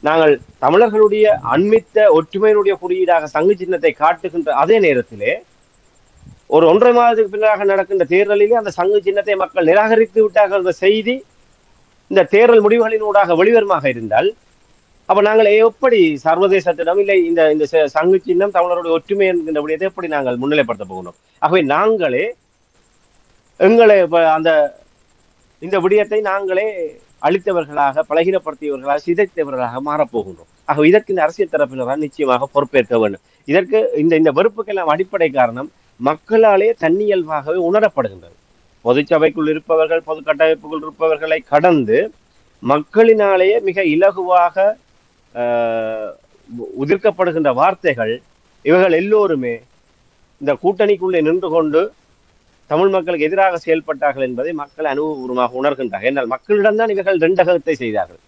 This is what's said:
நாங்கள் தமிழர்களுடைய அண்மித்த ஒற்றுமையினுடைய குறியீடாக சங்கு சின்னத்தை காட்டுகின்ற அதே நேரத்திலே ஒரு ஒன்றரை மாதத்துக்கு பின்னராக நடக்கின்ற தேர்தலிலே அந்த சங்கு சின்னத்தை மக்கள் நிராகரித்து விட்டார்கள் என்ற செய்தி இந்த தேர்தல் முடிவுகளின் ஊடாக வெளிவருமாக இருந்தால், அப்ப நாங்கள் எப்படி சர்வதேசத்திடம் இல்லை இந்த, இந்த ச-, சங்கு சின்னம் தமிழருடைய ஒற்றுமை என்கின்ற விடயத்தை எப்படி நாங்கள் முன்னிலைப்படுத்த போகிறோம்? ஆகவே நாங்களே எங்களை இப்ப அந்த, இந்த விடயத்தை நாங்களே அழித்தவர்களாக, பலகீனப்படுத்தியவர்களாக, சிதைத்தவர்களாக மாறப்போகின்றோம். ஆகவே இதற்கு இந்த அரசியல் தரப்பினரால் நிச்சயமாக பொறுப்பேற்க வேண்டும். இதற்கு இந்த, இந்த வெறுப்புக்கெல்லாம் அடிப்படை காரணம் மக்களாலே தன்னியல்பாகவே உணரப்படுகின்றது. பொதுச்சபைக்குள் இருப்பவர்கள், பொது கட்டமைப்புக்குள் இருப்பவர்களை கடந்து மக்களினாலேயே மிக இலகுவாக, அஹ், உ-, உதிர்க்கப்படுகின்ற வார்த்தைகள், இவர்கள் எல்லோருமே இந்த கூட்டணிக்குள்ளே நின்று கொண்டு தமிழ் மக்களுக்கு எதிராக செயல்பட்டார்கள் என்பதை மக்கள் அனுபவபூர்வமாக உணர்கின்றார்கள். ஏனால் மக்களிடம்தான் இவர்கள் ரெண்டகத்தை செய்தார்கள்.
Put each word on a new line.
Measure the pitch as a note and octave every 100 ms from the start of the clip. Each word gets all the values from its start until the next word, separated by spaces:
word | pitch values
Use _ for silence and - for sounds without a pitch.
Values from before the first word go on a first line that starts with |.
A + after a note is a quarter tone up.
நாங்கள் | D3 E3 D#3 C#3 - _
தமிழர்களுடைய | C3 F3 A#3 G#3+ G#3+ G#3+ G#3+ G#3 A2+
அண்மித்த | C3 G3+ A3 - G#3+ G#3+
ஒற்றுமையினுடைய | D#3+ D#3+ G3 G#3+ G#3 G3
குறியீடாக | G3 F3+ F#3 F3+ E3+ D3+
சங்கு | D3+ F3 G3+
சின்னத்தை | F3+ F3+ D#3+
காட்டுகின்ற | C3+ D#3 F3 F#3 E3 D#3
அதே | C3+ D#3+ A3+
நேரத்திலே | F3+ C3 A#2 G#2+ G#2+ G3 - _ _ _ _ _ _ _ - - _
ஒரு | D3+ E3
ஒன்றரை | F#3 B3
மாதத்துக்கு | A#3+ A#3+ A3+ G#3+
பின்னராக | G#3 G#3+ G#3
நடக்கின்ற | G3 G3 F#3+ G3
தேர்தலிலே | D#3+ F3+ G3+ G3+ G#3
அந்த | A#3 G#3
சங்கு | F3+ F3+ G#3
சின்னத்தை | F#3+ G3+ G3+
மக்கள் | G3 F#3 G3
நிராகரித்து | D#3+ F#3+ A3 A3 A3 A3
விட்டார்கள் | G#3+ G#3 G#3 G3
என்ற | F#3
செய்தி | E3+ F#3+ G#3+ G#3+ C4 - _ _ _ _ _ _ _ _
இந்த | F#3+
தேர்தல் | F3 G3+ A#3 A3+
முடிவுகளின் | G#3 A#3 A3 A3
ஊடாக | G#3+ G3+ F#3+
வெளிவருமாக | E3+ F#3+ A#3 G3+ E3+ C#3
இருந்தால், | A#2+ A2+ G#2+ F3+ - _ _ _ _ _ _ _
அப்ப | G3
நாங்கள் | G#3 A3 G#3+
எப்படி | G#3+ A3+ A3 C4 A3+ E3 C#3+
சர்வதேசத்திடம் | D#3+ E3 G3 F#3+ F3 E3 E3 F#3+
இல்லை | G3+ G3 E3+
இந்த, | E3+ D#3
இந்த | D3+ D3
ச-, | D#3+
சங்கு | D3 D#3 E3+ F#3+
சின்னம் | - F3 G3+
தமிழருடைய | F#3 F3 F3 E3+
ஒற்றுமை | E3 - G3+ F#3+
என்கின்ற | F3 D#3+ D3+
விடயத்தை | D3 D#3+ F#3+
எப்படி | F#3 F3
நாங்கள் | D3 C3 B2
முன்னிலைப்படுத்த | C3+ D3+ B2 G#2+ G2
போகிறோம்? | F#2 F2+ - _ _
ஆகவே | D#3 F#3
நாங்களே | C#3+ D3 G#3 A3 D#3+ B2+ G3+ - _ _ _ _ _ _ _ _ _ _ _ _
எங்களை | F#3 A#3 A3+ G3+
இப்ப | F3 E3+ D#3+
அந்த, | D#3 D#3+ D#3 D3 - _ _ _ _ _ _ _ _
இந்த | E3+ G3
விடயத்தை | F3+ G#3 G#3 G#3+
நாங்களே | G#3 G3 G3 F#3 G#3+ G3 D#3+ - _ _
அழித்தவர்களாக, | D3 F#3+ F#3 F3+ D3 D3 C#3 C3+ -
பலகீனப்படுத்தியவர்களாக, | D#3 E3+ F#3+ D#3 C#3+ D3 C#3 C3+ D3 -
சிதைத்தவர்களாக | E3+ G3 E3+ D3 C3 B2 B2 C#3+
மாறப்போகின்றோம். | D3 C#3+ A#2 F#2+ F2 - _
ஆகவே | - D3 D3+
இதற்கு | G3+ G#3+
இந்த | F#3
அரசியல் | D#3 - F#3
தரப்பினரால் | D#3 C#3 C3 B2 C#3+ D3+
நிச்சயமாக | - C#3 B2 C3+
பொறுப்பேற்க | C#3+ C#3+ C#3 A2+ A#2
வேண்டும். | G#2+ F#2+ _ _
இதற்கு | - D#3+ F#3 A3 G#3+ E3
இந்த, | D#3 D#3+
இந்த | D#3+
வெறுப்புக்கெல்லாம் | C#3 G#3 G#3+ G#3+ G3 E3
அடிப்படை | D#3 F#3 G3 D#3+
காரணம் | C3+ B2 A#2 D3 _ _ _
மக்களாலே | B2+ D#3 _ A3 A3 G3 G#3+ A#3
தன்னியல்பாகவே | E3 F3+ G#3 F#3+ D#3 D#3 C#3 F3
உணரப்படுகின்றது. | E3+ G3+ G#3+ - A2+ F#2+ E2+ _ _ _ _ _
பொதுச்சபைக்குள் | A#2 B2+ D3 D#3+ D#3+ D#3 D#3
இருப்பவர்கள், | D#3 - D#3+ D#3+ E3
பொது | D#3+ D#3
கட்டமைப்புக்குள் | D3 D3 D#3+ D#3+ D#3 D#3
இருப்பவர்களை | D#3 D3+ D#3+ D3+ D#3 D#3+
கடந்து | - D3 F3 E3 A2+ A#2 G#3 - _ _ _ _ A#2+
மக்களினாலேயே | D3 D3+ G#3 A3+ A3 G3+ F#3+ F#3 A3+
மிக | G3 F3+
இலகுவாக, | F3+ D3+ G3 F#3+ F3+ F3+ F3 F#3 G3 A3 _ _ _ _ _
அஹ், | - A#2+ A#2+ A#2 A2+ A2 A2 G#2+ - _ _ _
உ-, | A#2 A#2 -
உதிர்க்கப்படுகின்ற | C#3 G3 G#3+ G3 F3+ D#3+ D3
வார்த்தைகள், | B2+ D#3+ F#3 F3 B2+ A2 B2 _ _ _ _
இவர்கள் | C#3 F3 F#3
எல்லோருமே | E3 F#3+ G#3+ G3+ D3+ B2 A#2 _ _ _ _ _ _ _ _
இந்த | C#3+
கூட்டணிக்குள்ளே | C3+ F#3 F#3+ G#3 G3+ F#3 F3+
நின்று | D#3 F3 F3+
கொண்டு | E3 D#3 D3+ G3+ _ _ _ _ _ _ _ _
தமிழ் | D3+ F#3+
மக்களுக்கு | F#3+ E3+ E3+ D#3
எதிராக | F#3+ F#3+ E3+
செயல்பட்டார்கள் | E3 D#3+ D3 C#3+ D3 C3+
என்பதை | C3 B2 D3
மக்கள் | E3 C#3+ -
அனுபவபூர்வமாக | D#3 C#3 D#3 D3 B2+ B2+ B2 B2+
உணர்கின்றார்கள். | C#3 C3+ B2 F#2+ A2
ஏனால் | C#3 A#2+
மக்களிடம்தான் | C3 _ G#3 G3+ G#3+ A3+
இவர்கள் | G3+ F#3+ F#3
ரெண்டகத்தை | E3 F#3+ F3 F3 -
செய்தார்கள். | D#3 A#2+ G#2 F2 F2